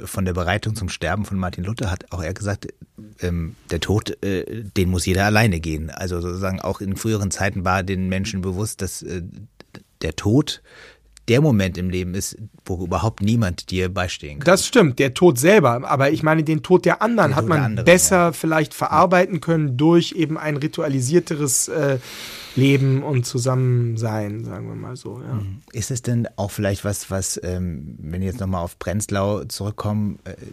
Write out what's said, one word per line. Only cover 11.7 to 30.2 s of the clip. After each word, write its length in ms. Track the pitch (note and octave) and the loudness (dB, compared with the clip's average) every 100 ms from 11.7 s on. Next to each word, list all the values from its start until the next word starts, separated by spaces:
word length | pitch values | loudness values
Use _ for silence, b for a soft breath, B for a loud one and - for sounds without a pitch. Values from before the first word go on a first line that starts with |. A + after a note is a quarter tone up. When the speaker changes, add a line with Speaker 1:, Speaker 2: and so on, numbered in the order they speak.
| E2+ | -2
Speaker 1:
im 120 | F#2 | -4
Leben 240 | F2+ F2+ | -2 -4
ist, 240 | F#2+ - - G#2+ - - | -6 -8 -10 -16 -14 -8
wo 200 | F2+ F2 | -6 -2
überhaupt 360 | F2+ A2 - | 0 0 0
niemand 480 | G2+ A#2 G2 E2+ - | 0 2 0 -2 -4
dir 180 | F#2 F#2 | -2 -2
beistehen 500 | F#2 F2+ - D2 C#2+ | -2 -4 -6 -10 -2
kann. 60 | - | 2
Speaker 2:
Das 200 | F#3+ - | 4 4
stimmt, 340 | B3+ D#3+ B2 | 6 6 4
der 160 | C#3 - | 0 4
Tod 240 | F3 A#2+ | 6 6
selber, 500 | D#3 G#3+ C#3 A#2+ - | 6 8 6 2 0
aber 220 | C#3 C3+ | 2 2
ich 100 | D#3+ | 2
meine 220 | D#3 D#3+ | 2 2
den 180 | D3+ D#3 | 2 0
Tod 240 | - F3+ F3 | 4 4 4
der 160 | E3+ | 2
anderen 300 | A3 A#3 D#3 | 2 4 2
Speaker 1:
Den 40 | C3+ | 2
Speaker 2:
hat 60 | F#3+ | 2
Speaker 1:
Tod 40 | |
Speaker 2:
man 80 | D#3 | 2
Speaker 1:
der 80 | A#2+ | 2
anderen, 200 | A2 A#2+ | 2 6
Speaker 2:
besser 300 | F3+ - F#3 | 6 6 4
Speaker 1:
ja. 160 | E3+ | 4
Speaker 2:
vielleicht 440 | - E3 D#3+ D3+ - | 0 0 0 0 -2
verarbeiten 640 | C#3+ D3+ F3+ F3+ - E3+ | 0 4 6 4 4 0
können 340 | E3 E3 D3 B2 | 0 0 0 2
durch 360 | D#3 E3+ E3 | 4 4 4
eben 260 | - D3+ D#3 | 0 -2 -2
ein 180 | D3+ D3 | -4 -4
ritualisierteres, 1120 | D3+ - D#3 C3+ B2 E3+ E3+ D3+ C#3+ - - | -4 -4 -2 -2 2 2 2 -2 -2 -2 -2
äh, 300 | D#3+ C#3+ C3 B B B B B - | 0 0 -2 B B B B B 2
Leben 480 | C3+ C#3 C3+ C3 | 4 4 4 2
und 220 | C#3+ C3 A#2+ | 0 -2 -2
Zusammensein, 1200 | C3 C3 B2+ B2+ B2 A#2+ A2+ A2+ A2 G#2 G#2+ A#2 | -2 0 2 2 2 0 -2 -2 -2 -4 -6 -8
sagen 240 | G2 A2+ | -10 -10
wir 60 | G#2+ | -12
mal 200 | G#2 B2+ | -12 -12
so, 240 | A2+ A2+ | -14 -12
ja. 140 | - | -8
Speaker 1:
Mhm. 280 | A#2 G2 G2 - | -6 -6 -10 -12
Ist 160 | A#2+ - | -8 -6
es 120 | B2 | -4
denn 240 | - A#2+ A#2 - | -2 0 -2 -4
auch 140 | G2 | -6
vielleicht 340 | - G2+ G2 G#2 | -2 -2 -2 -4
was, 240 | G2+ - | -6 -4
was, 300 | F#2+ F#2+ - | -4 -4 -6
ähm, 540 | F2+ F2+ F2+ D#2 D2 A1 | -6 -4 -4 -6 -10 -12
wenn 220 | D2+ F2+ | -8 -4
wir 60 | F#2+ | -4
jetzt 120 | F2+ | -4
nochmal 240 | F#2+ F#2 | -2 -2
auf 140 | F2 - | -4 -6
Prenzlau 640 | - G2+ - G2 G2 G#2 - | -4 -4 -2 0 0 -2 -6
zurückkommen, 760 | - G2+ G#2 G#2 G#2+ G#2 - | -8 -6 -4 -4 -2 -2 -6